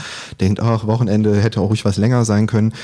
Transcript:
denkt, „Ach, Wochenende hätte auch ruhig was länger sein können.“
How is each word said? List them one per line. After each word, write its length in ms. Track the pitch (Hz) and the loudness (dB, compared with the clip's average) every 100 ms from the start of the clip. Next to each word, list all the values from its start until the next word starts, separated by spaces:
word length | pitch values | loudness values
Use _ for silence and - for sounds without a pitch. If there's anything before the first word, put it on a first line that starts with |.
| - - - - | -8 -14 -16 -2
denkt, 200 | 95 104 | -2 0
„Ach, 260 | 113 110 110 | 0 0 0
Wochenende 540 | 113 107 107 107 104 | 0 0 2 2 2
hätte 200 | 110 107 | 2 0
auch 100 | 98 | 0
ruhig 140 | 107 | 0
was 120 | 104 95 | 0 0
länger 280 | 113 123 | 2 2
sein 220 | 110 104 107 | 2 2 2
können.“ 260 | 110 110 - | 2 0 -2